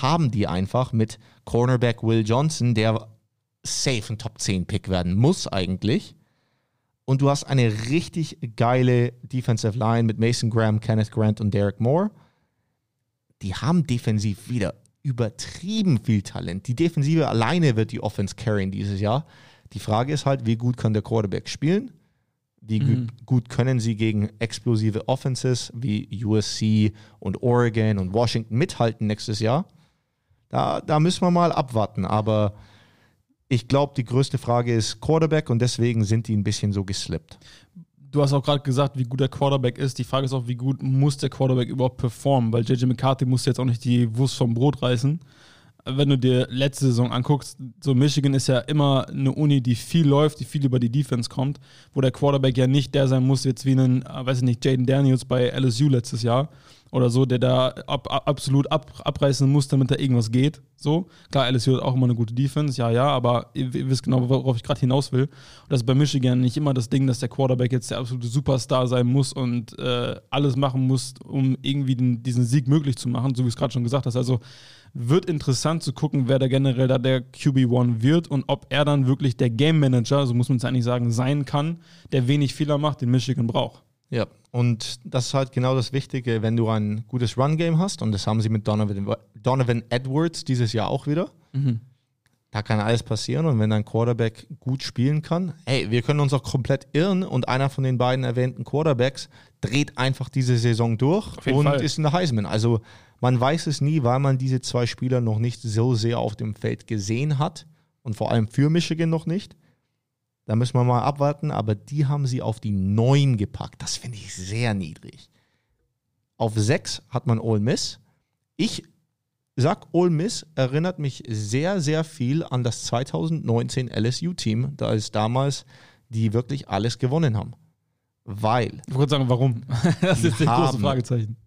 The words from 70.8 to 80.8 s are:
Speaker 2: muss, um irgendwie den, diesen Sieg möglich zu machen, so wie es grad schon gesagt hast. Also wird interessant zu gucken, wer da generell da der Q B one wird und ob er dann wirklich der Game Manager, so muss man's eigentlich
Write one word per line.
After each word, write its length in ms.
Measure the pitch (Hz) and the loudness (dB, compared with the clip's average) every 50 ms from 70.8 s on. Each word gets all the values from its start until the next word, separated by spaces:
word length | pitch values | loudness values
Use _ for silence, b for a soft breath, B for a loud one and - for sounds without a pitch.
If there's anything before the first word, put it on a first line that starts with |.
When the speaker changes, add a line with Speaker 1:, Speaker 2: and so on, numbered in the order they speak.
| 131 127 | 0 2
Speaker 2:
muss, 260 | 135 127 - - - - - | 2 0 -2 -6 -10 -16 -14
um 320 | - - 139 135 131 131 - | -6 -2 0 0 0 0 0
irgendwie 340 | - 135 139 143 139 127 131 | -2 -2 -2 -2 0 0 0
den, 280 | 117 127 123 120 117 117 | 2 2 0 0 0 -2
diesen 200 | 131 120 123 123 | -2 0 0 2
Sieg 240 | 113 123 151 131 127 | 2 2 2 2 2
möglich 280 | 143 160 147 139 123 | 2 2 2 0 -2
zu 120 | - - 127 | -2 -4 -4
machen, 280 | 123 123 120 139 131 | -2 -2 -2 -2 -2
so 80 | 117 127 | 0 0
wie 60 | 120 | -2
es 60 | 113 | -2
grad 160 | - 147 131 | -2 -4 -2
schon 120 | - 127 120 | -2 -2 -2
gesagt 240 | 117 123 143 131 131 | 0 0 -2 -2 -2
hast. 80 | 110 | -2
Also 240 | 123 127 120 131 117 B B B B B B B B B B - 135 | -2 0 0 0 -2 B B B B B B B B B B -12 -8
wird 280 | 120 117 143 185 190 | 0 2 2 2 2
interessant 580 | - 165 147 - 143 131 - - 151 165 165 - | 0 -2 -2 -2 -2 -2 0 0 0 0 0 -2
zu 80 | - | -6
gucken, 380 | 127 - - 151 - 143 127 117 | -4 -4 -4 -2 0 0 2 2
wer 100 | 135 131 | 2 2
da 80 | 135 131 | 2 2
generell 400 | 127 135 135 139 123 120 131 127 | 2 2 2 2 2 2 2 2
da 100 | 131 123 | 2 2
der 240 | 120 131 131 127 | 2 0 0 0
Q 300 | 123 - - - - 151 | -2 -6 -12 -2 0 2
B 140 | 131 135 131 | 4 4 4
one 360 | 120 120 123 123 120 120 113 | 4 4 4 2 2 2 2
wird 280 | 113 135 156 175 165 - | 2 4 4 4 2 0
und 160 | 151 135 127 - | -2 -4 -2 -2
ob 200 | 143 - - - | -4 -4 -4 -2
er 160 | 131 139 147 | 0 0 2
dann 220 | 143 147 143 131 127 | 2 2 2 2 2
wirklich 280 | 139 - 139 135 120 | 2 2 0 -2 0
der 140 | - 131 123 | 2 0 0
Game 300 | 113 113 139 156 160 156 | 2 2 2 4 4 4
Manager, 440 | 139 135 127 123 117 - 143 139 139 | 4 4 4 2 2 2 2 2 2
so 80 | 127 120 | 2 2
muss 140 | 120 123 - | 0 2 2
man's 160 | 135 120 107 | 0 0 0
eigentlich 220 | 123 127 127 | 0 0 0